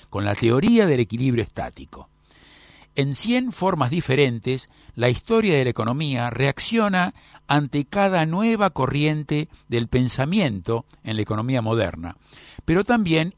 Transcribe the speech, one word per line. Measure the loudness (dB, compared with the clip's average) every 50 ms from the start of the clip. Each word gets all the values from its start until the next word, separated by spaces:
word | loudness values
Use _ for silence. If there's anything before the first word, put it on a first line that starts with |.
| -16 _
con | -6 -4 -2
la | -2 0
teoría | 0 2 2 2 4 4 4 6 6 6
del | 4 4 2
equilibrio | 0 -2 -2 -2 -2 0 0 0 -2
estático. | -4 -6 -10 -10 -10 -10 -14 -18 -18 -18 -20 -20 -20 _ _ _ _ _ _ -20 -20 -20 -20 -20 -20 -20 -20 -20 _ -4
En | -2 -2 -2 -2
cien | -4 -2 0 0 0 0 -2 -4
formas | -2 -2 0 0 0 0 0
diferentes, | 0 -2 0 0 2 4 4 2 2 0 -4 -4 -4 -4 -6 -12 _ _ _ -16 -6
la | 0 0 0
historia | 0 0 -2 0 2 2 4 4 2
de | 2 2
la | 0
economía | 0 -2 -2 -2 -2 -2 -2 -2 -2 -2 -2 -4
reacciona | -2 -2 -2 -2 -2 -2 -6 -4 -2 0 0 2 2 0 0 -2 -4 -10 -18 -20 -20 -12 _
ante | 0 0 0 0 0 -2 -4 -4
cada | -2 0 0 2 2 2 2 0
nueva | 0 0 0 0 0 2 2 0 0
corriente | 0 0 -2 0 0 0 0 0 0 -2 -4 -2 -2 -2 -2 -4 -8 -18 _ -4
del | -4 -2 -2 0
pensamiento | 0 0 0 0 0 -2 -2 0 0 0 0 0 -2 -4 -4 -4 -4 -4 -6 _ _ -14 -8
en | -6 -4
la | -4 -4
economía | -2 -4 -4 -2 -2 -2 -2 0
moderna, | 0 0 0 -2 -2 -4 -8 -12 -12 -14 -16 _ _ -20 -20 -20 -20 -20 -8 -2
pero | 0 0 2 2
también | 2 2 2 2 2 2 2 0 -2 -4